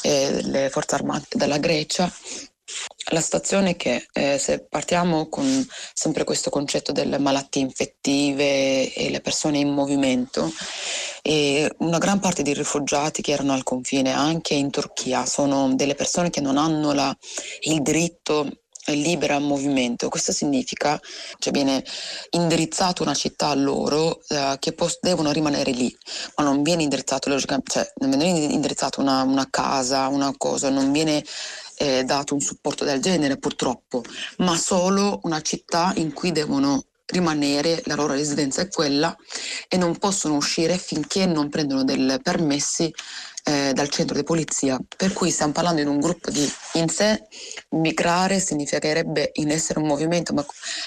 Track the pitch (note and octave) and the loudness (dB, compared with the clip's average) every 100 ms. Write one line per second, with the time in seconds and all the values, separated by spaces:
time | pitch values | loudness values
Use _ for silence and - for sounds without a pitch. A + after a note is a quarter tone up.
0 | D3 C#3+ C#3 C3 C3+ C3+ C3+ D#3 - C#3+ | 0 2 2 0 0 0 0 -2 -2 -2
1 | C#3 C#3+ - G#3+ G3 D3 E3+ D#3 D3+ - | -2 -4 -4 0 0 2 2 0 0 0
2 | F3+ - - - - _ - - - - | -2 -2 -14 -14 -16 _ -14 -12 -12 -10
3 | - D#3+ - F3 - G3 F#3+ F3 B2+ A#2+ | -4 -2 0 -2 0 2 2 0 -2 -2
4 | - - C#3+ C#3 - D3 - D3+ - F3 | -4 -2 0 0 0 -2 -2 -6 0 2
5 | F3+ D#3 D#3 - C3+ C3+ B2+ - - - | 4 2 0 0 2 2 0 -8 -10 -4
6 | D#3+ D#3 D3+ D3 - C#3+ C#3+ D3 - C#3+ | -2 0 0 -2 -2 -2 -2 -4 -2 -2
7 | C#3+ C#3+ C#3+ C3+ C3+ C#3 C3 - - _ | 0 2 2 2 0 -2 -2 -2 -6 _
8 | C#3 C#3 C#3+ C#3 C#3+ C#3 C3+ C3+ B2+ - | 0 2 2 2 2 4 2 2 0 -2
9 | C#3+ C#3 - - D#3 C#3+ C#3+ C#3+ C#3 C#3 | -4 -2 -4 -2 0 2 2 2 2 2
10 | C3+ B2+ B2 D#3 D#3+ - - - - - | 2 2 0 -2 -2 -4 -10 -8 -6 -6
11 | - - - D3+ C#3+ C#3 D3 - E3 E3 | -8 -6 0 2 2 2 0 0 0 2
12 | F#3 G3+ G3 E3 C#3+ C#3+ D3 D3 C#3 D3 | 2 2 2 0 0 0 -2 -2 0 0
13 | D3+ - - C#3+ C#3 C3+ - B2+ B2 C3+ | 0 -2 -2 0 2 0 -2 -4 -2 0
14 | C3 C3 D3 E3 - D3 C#3 D3 C3+ - | 2 2 2 0 0 0 0 -2 -4 -6
15 | C3 B2+ B2 - C#3+ C#3 C3+ C3 C#3+ C#3+ | -2 -2 0 0 2 4 4 2 0 0
16 | D#3 - F3 D3 C#3 C#3 D#3+ D#3 D3+ C#3+ | -2 0 0 0 0 2 2 2 2 2
17 | C#3 - - - - - D3 D#3 C3+ D3+ | 0 -2 -10 -12 -10 -8 0 0 2 2
18 | E3+ - - D3+ C#3 - _ - - D3 | 0 -4 -2 0 0 -6 _ -10 -2 0
19 | D#3 E3 D3 C#3+ D3 C#3+ C#3 C3+ B2 A#2+ | 0 0 2 2 2 0 2 2 2 0
20 | C3 E3 - - D3+ C3 B2 - D3 D3+ | -4 -2 -2 0 2 0 0 -2 -2 -2
21 | - - - - - - C3+ C3+ - - | -6 -16 -16 -6 -2 0 2 0 -2 -12
22 | - - - E3+ E3+ E3 D#3+ - F#3 F3 | -10 -12 -4 0 2 2 0 0 0 0
23 | D3+ C#3+ - - D#3 C#3 C#3 C#3+ - D3+ | -2 0 -4 -2 0 2 2 0 0 2
24 | E3 - - D3 C3+ C3+ D#3+ - E3+ - | 2 -2 -4 -2 -2 -2 -4 -2 -2 0
25 | - F3+ D3 D3 D3+ C#3+ C3+ B2 A#2+ - | 0 2 2 2 2 0 0 0 -2 -4
26 | - - - - D3 C#3 D3 E3+ D3 C3+ | -14 -12 -8 0 2 4 2 2 2 -2
27 | - C3+ - C#3 - C#3 - B2 - - | -2 -2 0 -2 0 -4 -2 -2 -2 -2
28 | C3+ C3+ F3 E3+ D3+ D3+ C#3 C#3+ C#3 - | 0 2 4 2 2 0 0 -2 -4 0
29 | C3+ C3 C3 C3+ C3 - C3+ C3+ B2+ C3+ | 2 2 2 2 0 0 0 0 0 0
30 | C3+ C#3 C#3 C3+ C#3+ - C3+ C3+ C3+ D3 | 0 0 0 -2 -2 0 0 2 2 2
31 | D#3+ - - - - - - - D3 C3 | 2 0 -2 -12 -12 -12 -14 -2 0 2
32 | B2+ C#3 C#3 C#3+ D3 B2+ D3 - D3 C3+ | 2 0 0 -2 -2 -4 -6 -2 0 0
33 | F#3+ F3 C#3+ C3+ D3 - D3 A#2 - B2 | 2 2 2 0 -4 -2 -2 -2 -6 -6
34 | A2+ - - - F3+ E3 - F#3 F#3 G3 | -6 -12 -10 0 2 2 2 2 4 4
35 | G3+ G3+ F3 D#3 - - - E3+ F3+ - | 2 0 -4 -4 -4 -6 -2 0 2 0
36 | D#3+ - F3+ D#3 D3+ C#3 C#3 C3+ - _ | -2 -2 -2 0 0 2 2 0 -2 _
37 | - F#3 E3+ D3+ C#3+ C#3+ E3 D#3+ - D3 | -4 0 2 2 2 2 2 0 -2 0
38 | D3 C#3 D3 D3 C#3 - - - D3 C#3+ | 0 0 0 0 0 0 -4 -2 0 2
39 | E3 - - - - - - F#3 F3 E3 | 0 -2 -14 -10 -8 -10 -2 0 0 0
40 | G3 G3 D#3 D3 C#3+ - E3 F3+ - D#3 | 0 0 0 0 0 0 0 0 -2 -6
41 | D3 G3 F#3 D#3 D3 D#3 C#3+ C3+ C3+ C3+ | -2 0 2 2 0 -2 0 0 2 2
42 | C3 C3 F3 F3 D#3 C#3+ - - E3 - | 2 0 0 0 2 0 -2 -2 -2 -4
43 | - - - - - C#3+ C#3 C3 C#3+ - | -14 -16 -14 -8 -2 0 2 0 0 0
44 | C#3+ C3 C#3+ E3 D3 - C3+ B2+ - - | 0 0 0 0 0 -2 0 -2 -6 -2
45 | F#3+ G3 F3 - D3+ D3+ F3 D#3+ D3 C#3+ | -2 0 0 0 0 0 0 2 2 2
46 | D#3 C#3+ - C#3+ C3+ - - E3 E3 - | 0 -2 -2 0 -2 -4 -4 0 0 2
47 | G#3 G#3+ - - - - - D#3+ D#3+ D#3 | 2 2 -4 -18 -16 -16 -4 0 0 2
48 | F3 F3 F#3 F#3+ - D3+ C#3+ - D3+ D#3+ | 2 2 2 2 0 -2 -2 -2 0 0
49 | D#3+ D3+ C#3 - D3+ D#3+ - D#3 D#3 C#3+ | 0 0 -2 0 0 0 0 0 0 2
50 | D#3+ F3 D#3+ D3 C#3+ - - - | 2 0 0 -2 -4 -10 -10 -8